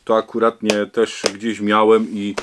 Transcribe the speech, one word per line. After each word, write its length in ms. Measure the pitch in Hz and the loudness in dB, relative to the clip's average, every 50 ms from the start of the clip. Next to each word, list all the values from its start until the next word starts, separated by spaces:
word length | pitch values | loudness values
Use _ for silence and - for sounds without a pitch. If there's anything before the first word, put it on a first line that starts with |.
| - | -2
to 120 | - 110 | 0 0
akurat 460 | 110 107 - - 113 113 113 113 - | 0 0 -2 -4 -2 -2 -2 -2 -2
nie, 240 | 107 107 104 104 104 | -2 0 0 0 -2
też 360 | 98 - 117 110 - - - - 98 98 | -2 -2 -2 -2 -2 -2 -4 -4 -4 -4
gdzieś 260 | 98 110 117 104 101 | -4 -6 -6 -6 -4
miałem 460 | 104 104 107 107 110 110 113 110 113 - | 0 2 2 4 6 6 4 4 2 -2
i 240 | 110 101 101 101 95 - | -6 -6 -6 -6 -8 -8